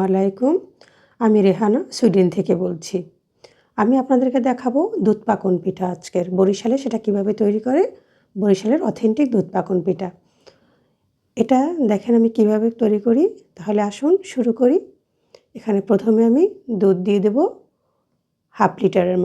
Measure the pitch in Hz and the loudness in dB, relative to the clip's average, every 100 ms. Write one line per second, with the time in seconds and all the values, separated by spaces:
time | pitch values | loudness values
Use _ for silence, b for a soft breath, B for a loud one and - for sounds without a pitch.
0 | 190 190 196 196 247 370 - _ b b | 0 0 0 0 0 0 -4 _ b b
1 | b b 226 214 196 180 214 233 381 - | b b 2 4 4 2 2 0 -2 0
2 | 233 185 180 175 180 170 180 165 - 185 | 2 4 2 2 -2 -2 -2 -6 -8 -8
3 | 160 _ _ _ b b b b 220 269 | -8 _ _ _ b b b b 2 2
4 | 254 254 262 254 247 254 254 254 381 440 | 2 2 2 0 0 -2 -2 -2 -2 0
5 | 220 208 - 202 196 180 160 - 180 175 | 0 0 -2 -2 0 -2 -2 -6 -6 -8
6 | - 180 175 180 190 196 226 262 269 226 | -8 -6 -2 0 0 0 -2 -2 -2 -6
7 | 214 202 196 214 208 208 220 269 466 - | -2 -2 -2 0 0 0 0 0 0 -4
8 | b b b 202 202 196 214 285 302 - | b b b -2 0 2 2 0 -2 -2
9 | 220 220 285 226 165 190 - 185 170 170 | -2 0 0 0 -2 -4 -2 -2 -2 -4
10 | 180 - _ b b b b b b b | -6 -12 _ b b b b b b b
11 | b _ _ - 233 254 285 349 240 202 | b _ _ -6 -2 0 0 -2 -2 -2
12 | - 233 226 226 214 214 226 226 220 208 | 0 0 2 0 0 0 -2 -2 -2 0
13 | 220 233 381 - _ - 175 208 208 208 | 0 0 0 -4 _ -14 -4 -2 -2 -2
14 | 285 381 - - 247 226 247 339 - - | 0 0 -2 -4 -2 2 2 2 -2 -18
15 | _ _ b b b 233 - 202 196 208 | _ _ b b b -12 -2 -2 2 0
16 | 214 220 226 240 392 403 - 214 214 180 | 2 2 4 2 0 -4 -8 0 2 2
17 | 180 202 202 220 381 - _ _ _ _ | 0 0 0 0 -2 -4 _ _ _ _
18 | _ _ _ _ _ - 202 - 190 190 | _ _ _ _ _ -2 -2 0 -2 0
19 | 180 180 | 0 0